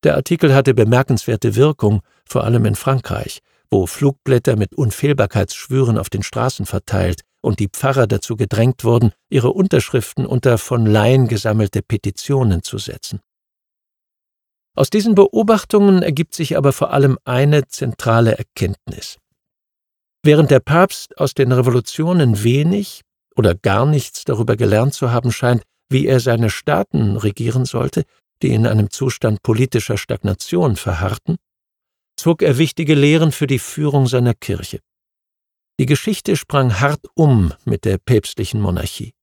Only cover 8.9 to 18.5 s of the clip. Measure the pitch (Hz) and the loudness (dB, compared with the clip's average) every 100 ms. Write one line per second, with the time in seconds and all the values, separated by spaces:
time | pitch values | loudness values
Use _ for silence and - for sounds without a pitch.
8.9 | 117 117 - _ 139 120 196 190 123 - | 2 2 0 _ 0 0 0 0 0 0
9.9 | 127 - - 127 123 131 113 - 120 110 | -4 -4 -6 -4 0 0 0 0 0 2
10.9 | 107 107 131 120 110 113 107 104 101 - | 4 4 4 2 0 0 0 0 -2 -4
11.9 | 107 - - - 139 120 87 - - - | -4 -4 -8 -4 0 2 0 -2 -10 -12
12.9 | - - 101 _ _ _ _ _ _ _ | -14 -12 -14 _ _ _ _ _ _ _
13.9 | _ _ _ _ _ _ _ _ - 147 | _ _ _ _ _ _ _ _ -4 -2
14.9 | 214 214 202 196 220 220 220 - 208 202 | 0 2 4 4 2 2 0 2 2 4
15.9 | 185 175 143 165 - 156 160 139 - - | 4 2 -2 -4 -4 -4 0 0 0 -2
16.9 | 143 139 127 - 123 143 151 - - 113 | 2 2 0 -4 0 2 2 0 -6 -8
17.9 | - - 113 117 - - | -4 0 2 2 0 -6